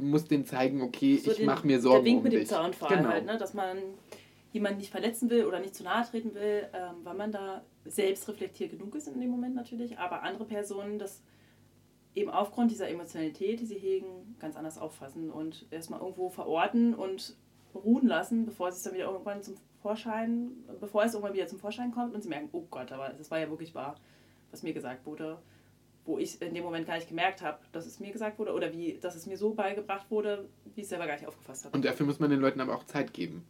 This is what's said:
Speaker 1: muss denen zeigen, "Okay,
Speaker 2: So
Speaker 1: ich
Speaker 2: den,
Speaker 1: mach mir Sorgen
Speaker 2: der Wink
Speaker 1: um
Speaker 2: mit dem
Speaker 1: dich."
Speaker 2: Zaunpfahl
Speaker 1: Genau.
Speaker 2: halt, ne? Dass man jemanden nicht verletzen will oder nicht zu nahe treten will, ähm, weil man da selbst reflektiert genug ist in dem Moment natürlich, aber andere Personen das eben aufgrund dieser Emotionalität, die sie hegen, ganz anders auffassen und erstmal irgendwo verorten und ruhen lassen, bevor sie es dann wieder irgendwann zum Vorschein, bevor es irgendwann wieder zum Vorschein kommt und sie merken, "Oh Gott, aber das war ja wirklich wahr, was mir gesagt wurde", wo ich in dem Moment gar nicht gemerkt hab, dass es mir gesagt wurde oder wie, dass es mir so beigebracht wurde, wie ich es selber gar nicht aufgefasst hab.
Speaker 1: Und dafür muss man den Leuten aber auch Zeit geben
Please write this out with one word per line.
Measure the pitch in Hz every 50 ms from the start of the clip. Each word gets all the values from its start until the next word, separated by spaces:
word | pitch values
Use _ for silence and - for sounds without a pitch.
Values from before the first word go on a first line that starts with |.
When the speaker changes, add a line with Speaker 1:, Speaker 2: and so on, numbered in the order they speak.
Speaker 1:
muss | 135 143 147 151 156
denen | - 156 143 131
zeigen, | - 135 127 131 131 135 139
"Okay, | 127 120 - - 139 139 139 139 -
Speaker 2:
So | -
Speaker 1:
ich | 220 -
Speaker 2:
den, | 143
Speaker 1:
mach | 143 135 - -
mir | 147 135 123
Sorgen | 117 131 - - -
Speaker 2:
der | 233 240
Wink | 247
Speaker 1:
um | 226
Speaker 2:
mit | 240 226
dem | -
Speaker 1:
dich." | - -
Speaker 2:
Zaunpfahl | 208 165 165 185 185 - 165 147 196
Speaker 1:
Genau. | 180 - 117
Speaker 2:
halt, | - 165 -
ne? | - 220
Dass | 226 196 190 202
man | 202 190 185 185 190 190 190 190 - - - - - - - - - _ _ -
jemanden | 214 208 202 202 202
nicht | 196 -
verletzen | - 190 190 233 226 - 254 226
will | 240 233 208
oder | - 180 175
nicht | 190 190 -
zu | - -
nahe | 180 196 226 240 -
treten | - 226 226 220 196
will, | 202 208 208 208 208 202 - -
ähm, | 185 180 180 175 175 165
weil | 175 175
man | 190 208 214 208
da | 196 196 196 190 - - - _ _ -
selbst | - - - 196 190 196 - - -
reflektiert | 208 - 190 185 - - 190 165
genug | - 160 190 214 302
ist | 302 302 294
in | 269 247
dem | 247 247
Moment | 247 247 240 254 262
natürlich, | 247 240 - 247 226 240 233 233 -
aber | 175 180 170 - -
andere | 180 196 202 220
Personen | 208 214 208 208 202 202 196 202 202 208 208
das | 202 196 - - - _ _ - - - _ _ - _ _ _ _ _ _ _ _ _ _
eben | 202 208 -
aufgrund | - 185 202 - - - 240 226
dieser | 226 - 185 -
Emotionalität, | 165 175 170 - - 170 160 156 151 - 196 202 226 233
die | 240
sie | 220 202 196
hegen, | 196 190 190 190 185 190 185 185 - 208 233 -
ganz | - 156 151
anders | - 156 156 160 -
auffassen | - 160 - - 143 135 - 165 160 156
und | 151 156 156 160 160 - - -
erstmal | 156 160 165 - - -
irgendwo | - 185 185 180 185 185
verorten | - - 170 - 156 165 185 214 233 233 233 240 226
und | - 185 190 - 190 - - - - _ _ _ _ - - -
ruhen | 190 - 214 240 277 269
lassen, | 214 170 165 190 - 233 226 226
bevor | 220 - - 180 180
sie | 180 -
es | -
dann | 196 185
wieder | 185 -
irgendwann | - 190 185 - 208 202 202 202
zum | 202 190 - - _ _ _ -
Vorschein, | 202 220 226 - 233 214 220 226 226 233 233 240 247 254 - - - - -
bevor | 208 202 - 208 208
es | 233 226
irgendwann | 214 202 202 196
wieder | 190 175 165
zum | - 185
Vorschein | - 208 226 247 247 247
kommt | 233 240 240 240 226
und | 208 208
sie | 175
merken, | 143 147 151 - -
"Oh | 175 160 -
Gott, | - 135 127 120 135
aber | 131 135 135
das | 135 139 151 -
war | 165 160
ja | 160 156
wirklich | 156 160 165 160 -
wahr, | - 131 143 151 - - - - - - - _ _ _ _ -
was | - -
mir | 160 151
gesagt | 151 127 123 131 - -
wurde", | 147 151 151 160 156 160 165 - - - - _ _ _ _ _ _ _ _ _
wo | - 156 -
ich | - - - -
in | 175 170 165
dem | 175 170
Moment | 175 165 165 160
gar | 175 170
nicht | 165 165 -
gemerkt | 165 165 175 190 185 - 175
hab, | 151 147 - - _ -
dass | 165 165
es | - - -
mir | 196 202 202
gesagt | 220 220 214 208 -
wurde | 214 - -
oder | 175 175 160 160
wie, | 165 170 160 - -
dass | - 180 170
es | 165 -
mir | 196 190
so | 180 202 220 220
beigebracht | 220 202 196 202 208 208 - 196 196 - -
wurde, | 214 214 208 208 202 202 196 - - - - - -
wie | 220 196
ich |
es | -
selber | 180 175 170
gar | 151 147
nicht | 147 -
aufgefasst | - - - - - 135 - -
hab. | 143 -
Speaker 1:
Und | 143 127
dafür | 127 113 - 147
muss | 139 139 -
man | 156 143
den | 143 139
Leuten | 135 135 135 135
aber | 131 127 117
auch | 117 -
Zeit | - - 143 135 113 -
geben | - 180 - 156 170 170